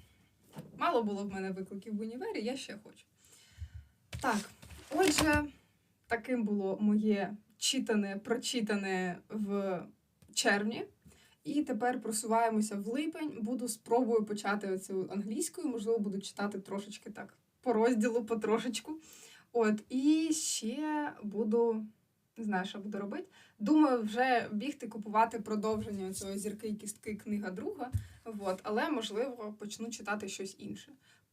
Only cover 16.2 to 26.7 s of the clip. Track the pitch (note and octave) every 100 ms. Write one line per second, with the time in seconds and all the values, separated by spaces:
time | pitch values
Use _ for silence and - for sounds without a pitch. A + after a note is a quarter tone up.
16.2 | - - G3+ G3 F#3+ G3+ G#3 - A3+ G#3
17.2 | G#3 _ _ _ B3+ A3 A#3 A3+ A#3 A#3
18.2 | A3+ A3 G#3 A3 A#3+ G#3+ - D#4 - -
19.2 | - - _ A#3+ G#3+ G#3+ - B3+ C#4+ D#4+
20.2 | D#4+ D#4 - - A3 C#4 D#4 D4+ D4 -
21.2 | G#3 G3 A3 A#3 A#3 A3 G#3+ _ _ _
22.2 | _ - G#3+ F#3 G3 G#3+ G3+ G#3 G3+ D#4
23.2 | - - - - G#3+ D#4 D4 B3 G#3+ A#3
24.2 | C4 A#3+ G#3 G#3 C4+ - A3+ A3 G#3+ G#3+
25.2 | A3+ A#3 G#3+ G#3+ G#3+ G#3+ G#3+ G3 F#3+ F#3+
26.2 | G3 G3+ G#3 G#3 A3